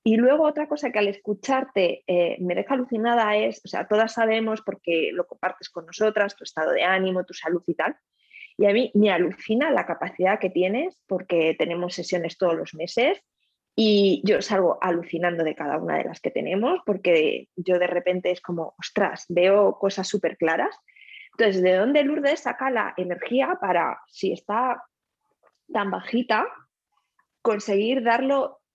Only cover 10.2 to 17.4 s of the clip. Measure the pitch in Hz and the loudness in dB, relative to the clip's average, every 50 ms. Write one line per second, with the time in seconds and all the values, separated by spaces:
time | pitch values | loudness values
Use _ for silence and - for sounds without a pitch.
10.2 | 180 185 208 214 - 185 190 180 180 190 208 254 330 381 - _ _ - 190 180 | 2 2 2 2 -2 -2 0 0 0 0 0 -2 -4 -6 -8 _ _ -6 -6 -6
11.2 | 185 - 180 165 160 160 156 - 160 175 170 175 175 180 - - 170 - 185 175 | -4 0 0 2 2 2 0 0 -2 -4 -2 -4 -6 -6 -6 -8 -8 -4 -4 -4
12.2 | 165 165 - - 190 175 165 160 160 - - 156 165 180 - 233 240 302 392 - | -4 -4 -4 0 0 0 0 0 -4 -8 -10 -10 -10 -6 0 0 2 2 0 -2
13.2 | _ _ _ _ _ _ _ _ _ _ - - 220 214 208 202 202 196 170 - | _ _ _ _ _ _ _ _ _ _ 0 2 4 4 6 6 6 4 4 2
14.2 | - 202 190 - 202 - 214 190 180 165 - - - 185 170 170 170 - - 165 | 2 2 2 2 0 0 0 2 2 2 2 0 0 -2 0 -2 -2 -4 -6 -2
15.2 | 175 175 175 165 160 156 - - 151 143 143 156 175 165 151 151 - - 175 - | -2 -2 0 0 -2 -2 -2 -4 -4 -4 -4 -4 -4 -2 -2 -2 -2 -4 -6 -6
16.2 | - - - 160 151 156 175 196 226 277 370 370 - 226 196 185 - 185 170 160 | -6 -6 -4 -4 -4 -2 -2 -2 0 0 -2 -2 -2 -2 -4 0 2 2 4 4
17.2 | 156 147 - - | 4 2 0 -4